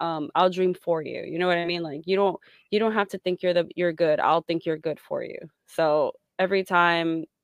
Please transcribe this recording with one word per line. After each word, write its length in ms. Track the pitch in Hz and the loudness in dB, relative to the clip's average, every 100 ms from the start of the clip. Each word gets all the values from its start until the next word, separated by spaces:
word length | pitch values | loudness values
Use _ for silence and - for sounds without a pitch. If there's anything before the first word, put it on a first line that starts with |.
um, 300 | 165 160 147 | -6 -4 -2
I'll 160 | - 185 | 2 2
dream 240 | 180 185 | 4 0
for 280 | 175 - 165 | 0 -2 -4
you." 220 | 135 120 | -4 -8
You 140 | - 160 | -6 -2
know 80 | 180 | 0
what 100 | 175 | 0
I 80 | 170 | 0
mean? 160 | 175 | -4
Like, 200 | 160 143 175 | -6 -6 -2
"You 100 | 190 | 2
don't, 220 | 202 170 _ _ - | 2 0 _ _ -4
you 80 | 208 | 0
don't 140 | 220 | 0
have 140 | 220 202 | 0 -2
to 80 | 196 | -4
think 240 | 185 180 | -4 -2
you're 120 | 180 | 0
the, 140 | 175 165 - | 0 0 -2
you're 160 | 175 | -2
good. 280 | 160 165 151 | 0 2 2
I'll 220 | 123 165 | 2 2
think 220 | 160 165 165 | 0 -4 -4
you're 120 | 156 | -4
good 220 | 156 147 | -4 -8
for 220 | - 143 | -8 -8
you." 140 | - - 165 _ _ | -8 -12 -16 _ _
So 460 | - 160 151 139 - _ - | -2 2 2 0 -4 _ -4
every 260 | 185 196 | 0 0
time 600 | 185 175 175 170 165 165 156 _ | 2 4 4 4 0 -4 -6 _